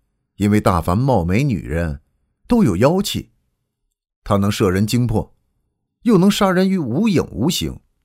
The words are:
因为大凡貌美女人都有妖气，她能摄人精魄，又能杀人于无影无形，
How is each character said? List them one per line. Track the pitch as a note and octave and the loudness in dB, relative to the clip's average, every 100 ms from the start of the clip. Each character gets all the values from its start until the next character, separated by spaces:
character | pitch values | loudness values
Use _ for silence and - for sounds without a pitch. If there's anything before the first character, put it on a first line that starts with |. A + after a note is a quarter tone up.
| _ _ _ _ | _ _ _ _
因 | G#2 | 2
为 | G#2 | 2
大 | G#2 F2+ | 2 0
凡 | D#2+ F#2+ | 0 0
貌 | C3+ A#2 | 0 0
美 | E2+ G2 | 0 0
女 | D3 F#2+ | 0 -4
人 | A#1 D#2+ E2+ C#2+ - _ _ _ _ | -4 -4 -4 -6 -14 _ _ _ _
都 | A#3+ | 2
有 | E3 F2 | 2 2
妖 | B2+ F#3 | 2 0
气， | G3+ - - _ _ _ _ _ _ _ _ _ | -4 -8 -10 _ _ _ _ _ _ _ _ _
她 | - G2+ | -2 0
能 | G2+ | 0
摄 | G#2 G2+ | 0 0
人 | F#2 G#2 | 0 0
精 | A#2+ | 0
魄， | A#2+ A2 D2 _ _ _ _ _ _ _ | 0 -2 -4 _ _ _ _ _ _ _
又 | A3+ G3+ | 0 4
能 | G3 | 4
杀 | G3+ G3 | 2 0
人 | F3+ F#3+ | 2 0
于 | F#3+ | 0
无 | C3+ B2+ A3+ | -2 -2 0
影 | D#3 - | 0 -2
无 | D#2 B2+ | -4 -4
形， | E3 D#2 B1+ _ _ | -2 -6 -10 _ _